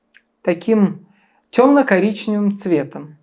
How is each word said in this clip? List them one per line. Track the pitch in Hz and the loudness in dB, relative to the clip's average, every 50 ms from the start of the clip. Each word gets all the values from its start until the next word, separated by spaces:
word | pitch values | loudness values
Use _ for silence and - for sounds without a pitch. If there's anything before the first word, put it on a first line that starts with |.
| _ _ _ _ _ _ _ _ - | _ _ _ _ _ _ _ _ -6
таким | 180 175 175 - 226 226 214 196 165 156 - - _ _ _ _ _ _ _ _ _ | -4 -4 -4 -2 0 2 2 2 0 0 -4 -14 _ _ _ _ _ _ _ _ _
темно-коричневым | - 240 247 277 285 285 262 - 202 180 190 214 208 - - 220 208 208 208 202 202 | 2 2 4 4 4 2 2 2 2 2 2 0 -2 -4 -6 -6 -4 -2 -2 -2 -4
цветом. | - - 185 170 147 135 139 - 139 147 151 151 _ | -4 -4 -2 -2 -2 -2 -4 -10 -16 -18 -18 -20 _